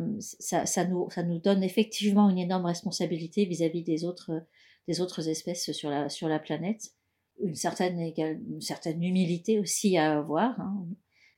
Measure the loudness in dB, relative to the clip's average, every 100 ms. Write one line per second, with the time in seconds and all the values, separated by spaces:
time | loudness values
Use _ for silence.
0 | -2 -4 -8 -10 -2 0 2 0 2 0
1 | -2 -2 -2 0 2 4 2 2 0 0
2 | 4 6 6 6 2 0 0 -2 -4 -2
3 | -2 -2 -2 0 0 2 0 0 -2 -2
4 | -2 -6 -6 -6 -8 _ _ _ -4 -2
5 | -2 -2 -4 -4 -4 -6 -4 -4 -2 -2
6 | -2 -4 -2 -2 -2 -4 -2 -4 -10 _
7 | _ _ _ -6 -4 -2 -2 0 0 0
8 | -4 -2 -2 -4 -8 -8 -8 -6 -4 -2
9 | 0 2 2 0 0 0 0 0 2 4
10 | 4 2 0 2 2 0 -4 -6 -6 -12
11 | _ _ _